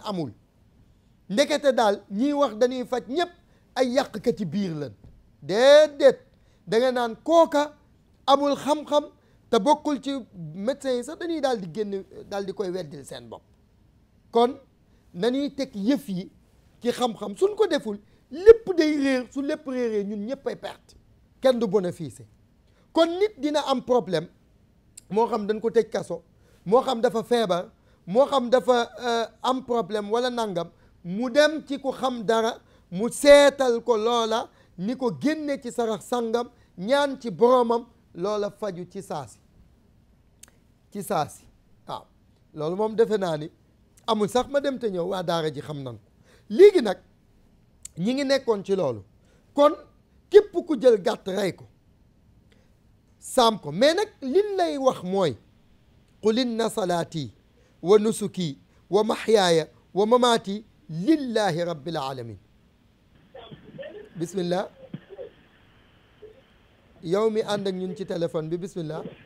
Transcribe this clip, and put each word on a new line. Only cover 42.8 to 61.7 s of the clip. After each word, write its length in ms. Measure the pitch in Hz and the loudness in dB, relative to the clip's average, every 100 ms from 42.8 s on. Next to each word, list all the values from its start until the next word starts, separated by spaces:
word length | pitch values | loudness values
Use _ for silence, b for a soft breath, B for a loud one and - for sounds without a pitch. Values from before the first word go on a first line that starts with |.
| 220 220 | -2 2
defe 220 | 226 214 | 2 0
naa 200 | 180 151 | -2 -4
ni 120 | 156 _ _ _ _ _ - | -8 _ _ _ _ _ -2
amul 220 | 220 208 | 0 2
sax 180 | 247 254 | 0 0
ma 100 | 285 | -2
dem 160 | 285 247 | -2 -4
te 80 | 226 | -4
ñëw, 120 | 180 180 | -4 -4
waa 140 | 190 | -4
daara 280 | 175 165 156 | -4 -2 -2
ji 100 | 127 | -6
xam 220 | - 143 | -12 -10
nan 140 | 131 110 | -12 -14
ko. 120 | _ _ _ _ - | _ _ _ _ -2
Léegi 320 | 226 403 370 | 8 8 8
nag, 160 | 214 185 _ _ _ _ _ _ _ _ - - | 0 -4 _ _ _ _ _ _ _ _ -16 -6
ñi 160 | 196 | -4
ngi 100 | 262 | -2
nekkoon 400 | 269 269 262 208 | 0 0 0 -2
ci 120 | 190 190 | -2 -2
loolu. 280 | 143 107 - _ _ _ _ | -2 -4 -12 _ _ _ _
Kon 200 | - 294 - - _ _ _ - | 4 4 2 -12 _ _ _ 4
képp 220 | 415 415 349 - | 6 6 -2 -4
ku 100 | 262 | 2
jël 220 | 254 214 | 4 4
gàtt 260 | 196 - - | 0 -6 -6
rey 240 | 190 190 - | -4 -4 -6
ko, 100 | - _ _ _ _ _ _ _ _ _ _ _ _ _ _ _ | -16 _ _ _ _ _ _ _ _ _ _ _ _ _ _ _
saam 400 | - 262 226 214 | -4 2 4 2
ko. 120 | 147 | -4
Mais 220 | 160 285 | 2 2
nag 160 | 349 427 - | 2 -4 -6
liñ 340 | 262 349 415 381 | -2 0 2 0
lay 200 | 330 285 | -2 0
wax 260 | 262 - | 0 -2
mooy, 340 | 180 196 165 110 _ _ _ _ _ _ _ _ | -2 0 0 -2 _ _ _ _ _ _ _ _
"قل 180 | 214 226 | 0 0
إن 300 | 247 226 220 | -2 -2 -4
صلاتي 640 | - 180 175 165 160 120 - _ _ _ - | -2 -2 -2 -4 -8 -10 -14 _ _ _ -4
ونسكي 760 | 165 214 220 - 202 - 165 135 _ _ - | 4 4 4 -2 -6 -4 -6 -6 _ _ -2
ومحياي 800 | 190 220 226 - 214 180 165 151 _ _ | 0 0 -2 2 4 4 2 0 _ _
ومماتي 720 | 180 214 247 240 226 190 208 - _ - | -2 2 4 4 2 0 -10 -12 _ -12
لله 720 | 160 220 311 262 220 202 160 | -4 2 2 2 0 0 0
رب 240 | 170 | -4